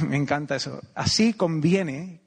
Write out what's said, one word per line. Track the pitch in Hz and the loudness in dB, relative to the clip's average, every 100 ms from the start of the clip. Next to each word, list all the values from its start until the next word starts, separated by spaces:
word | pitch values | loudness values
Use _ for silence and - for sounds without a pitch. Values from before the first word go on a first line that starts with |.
me | 151 139 | 0 0
encanta | 135 143 147 135 | 0 -2 -2 -4
eso, | 139 135 - - | -4 -10 -10 -4
"'así | - - 226 | 0 4 4
conviene | 220 180 160 156 190 170 135 185 165 | 4 0 2 2 2 0 -6 -10 -14